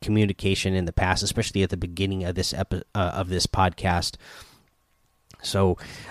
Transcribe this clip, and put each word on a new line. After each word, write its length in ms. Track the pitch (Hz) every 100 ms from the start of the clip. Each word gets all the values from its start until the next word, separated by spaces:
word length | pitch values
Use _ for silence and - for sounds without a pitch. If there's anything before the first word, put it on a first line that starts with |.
communication 760 | - 107 104 - 98 98 98
in 120 | 95 85
the 60 |
past, 300 | - 92 92
especially 400 | 104 - - 98
at 80 | 95
the 60 | 92
beginning 480 | 90 85 98 95
of 100 | 90
this 180 | 90 87
epi-, 300 | - 95 90 -
uh, 180 | 104 90
of 140 | - 90
this 180 | 90 -
podcast. 720 | - 92 - 92 87 - - - - - _ _ _ _ _ _ _ _ -
So, 360 | - 98 95 85 - - -